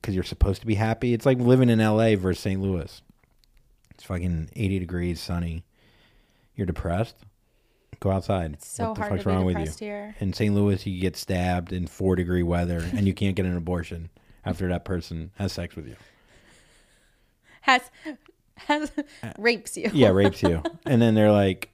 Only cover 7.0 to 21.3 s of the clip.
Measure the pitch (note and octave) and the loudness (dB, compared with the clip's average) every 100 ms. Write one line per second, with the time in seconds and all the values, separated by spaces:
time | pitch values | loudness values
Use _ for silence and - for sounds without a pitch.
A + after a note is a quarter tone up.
7 | A#2 - - _ _ _ _ _ _ - | -4 -8 -20 _ _ _ _ _ _ -6
8 | G2 F#2+ - G2 E2 D2 - - A3+ A3 | -2 -2 0 -2 -2 -8 -14 -8 -6 -4
9 | - F#2+ G#2 F#2 F#2 F2 D#2+ D#2+ G#2+ G#2 | -4 -4 0 0 2 0 -4 -8 -10 -10
10 | G#2 - G2+ - G#2+ G2+ G2+ F#2+ - F#2 | -12 -6 -6 -2 0 2 2 0 -4 -4
11 | F#2 E2+ - F#2 F2+ F2+ E2+ F#2 F2 - | -4 -4 -4 -2 0 -2 -4 -6 -6 -2
12 | F#2+ F#2 F2 F2+ F2 F2 F2 E2+ E2+ G#2 | 0 0 0 0 2 0 0 -2 -4 0
13 | G2 F#2 G2+ F#2+ F#2 F2+ E2 F2 E2+ E2+ | 0 2 -2 0 -2 -2 -4 -4 -6 -12
14 | E2 _ _ - - F2+ F#2 F2 - F2+ | -14 _ _ -12 -8 -4 -2 -4 -4 -6
15 | - E2 E2 _ G2 - F2 - C#2 - | -6 -10 -12 _ -8 -6 -10 -12 -16 -18
16 | - _ _ _ _ _ _ _ _ _ | -20 _ _ _ _ _ _ _ _ _
17 | _ _ _ _ _ - - B3+ C4 _ | _ _ _ _ _ -6 2 2 2 _
18 | D#4 C#4 _ _ _ - - D4 D4+ - | -16 -16 _ _ _ -20 -2 -2 -2 -8
19 | C#4+ - - - A3 A#3 - - A3 D3+ | -10 -12 -14 -2 0 0 -6 -6 -2 4
20 | A2 F#2+ G2+ F#2+ F#2+ E2 D#2+ - - B2 | 6 6 4 4 0 0 -4 -8 0 4
21 | A#2 A2 G#2+ | 6 6 6